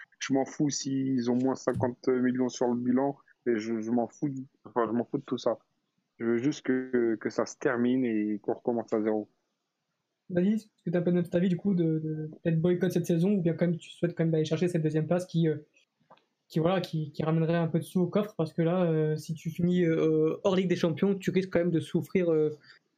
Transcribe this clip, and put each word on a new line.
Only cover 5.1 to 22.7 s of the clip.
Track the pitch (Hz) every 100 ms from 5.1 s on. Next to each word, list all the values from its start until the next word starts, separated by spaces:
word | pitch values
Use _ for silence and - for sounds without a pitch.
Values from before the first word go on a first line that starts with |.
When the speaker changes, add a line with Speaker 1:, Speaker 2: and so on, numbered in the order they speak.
| 131
Speaker 1:
de |
tout | - 123
ça. | 123 110 _ _ _ _ _ -
Je | 117
veux | 117
juste | 131 147 -
que, | 131 127 123 117 110
que | 117
ça | - 110
se | -
termine | 147 120 123 127 123
et | 110 104 104
qu'on | -
recommence | 113 - 117 107
à | 113
zéro. | 110 107 104 _ _ _ _ _ _ _ _ _ -
Speaker 2:
Vas-y, | 175 185
est-ce | 220 - _ -
que |
t'as | 175
un |
peu | 170
notre | 175 170 175
avis, | 190
du | 175
coup, | 202
de, | 180 165 156
de | 156 156 156 -
peut-être | 170 160
boycott | 170 180 180
cette | 175 170
saison, | 170 180
ou | 202
bien | 170 160
quand | 175
même | 165
tu | -
souhaites | - 170 160
quand |
même | 165 160
aller | 156
chercher | 156 175
cette | 175
deuxième | 156 156 151
place | 180 180
qui, | 165 165
euh, | 151 - _ _ _ _ - _ _ _
qui, | 165
voilà, | 160 190
qui, | - 160 151
qui | -
ramènerait | 156 160 160 170
un | 165
peu | 165
de |
sous | 160 190
au | 175
coffre, | 196 202 -
parce | 160
que | -
là, | 165 180 175
euh, | 156 156 156
si | -
tu | 160 170
finis, | 160 175 180
euh, | 170 160 160 156 156 160 202
hors | 185
Ligue | 185
des | 175
Champions, | 175 139 196 190
tu | 190
risques | 175 190
quand | 180
même | 175
de | 165
souffrir, | 135 170 - 190 170
euh, | 156 151 147 -